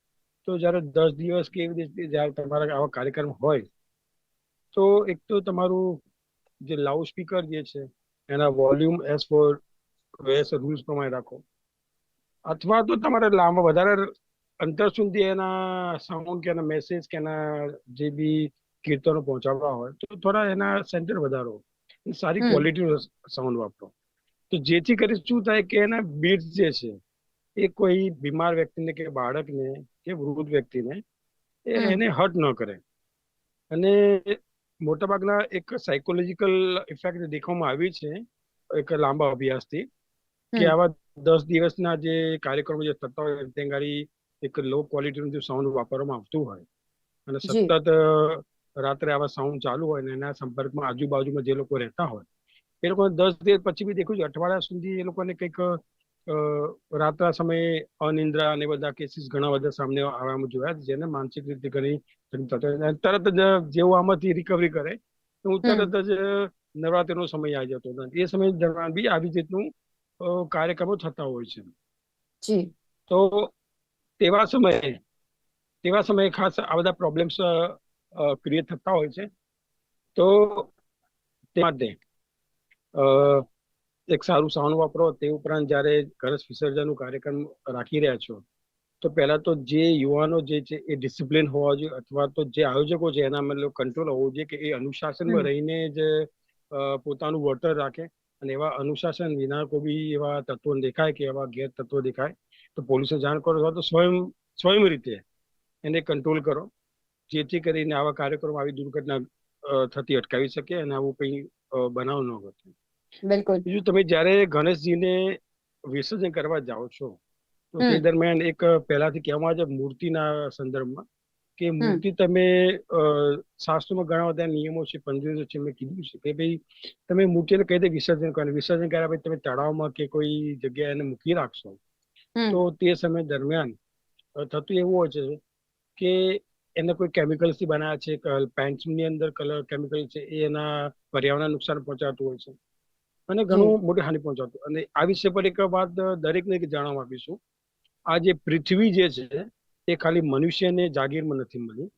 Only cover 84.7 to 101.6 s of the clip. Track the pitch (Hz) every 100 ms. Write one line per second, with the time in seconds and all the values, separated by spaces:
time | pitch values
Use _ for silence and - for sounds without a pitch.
84.7 | 160 156 160 165 156 147 151 147 156 143
85.7 | 143 147 147 139 - 127 139 - 123 151
86.7 | 139 147 135 127 131 147 143 151 - -
87.7 | 123 117 151 147 123 - 107 - _ _
88.7 | _ _ _ 165 151 139 151 151 156 123
89.7 | 151 165 160 139 147 156 165 143 151 131
90.7 | 151 - 143 127 - 139 156 151 139 143
91.7 | 143 156 131 - 135 143 139 143 135 147
92.7 | 131 147 170 165 139 139 143 143 139 143
93.7 | 139 127 123 160 131 135 131 147 147 151
94.7 | 135 131 - 156 139 170 170 143 143 156
95.7 | 165 160 147 156 156 151 _ _ _ _
96.7 | 143 139 135 147 139 151 156 143 127 170
97.7 | 151 139 143 165 _ _ _ 135 135 151
98.7 | 131 143 143 170 156 170 147 135 143 147
99.7 | 147 151 151 156 147 147 143 135 123 151
100.7 | 139 131 127 156 147 139 135 131 117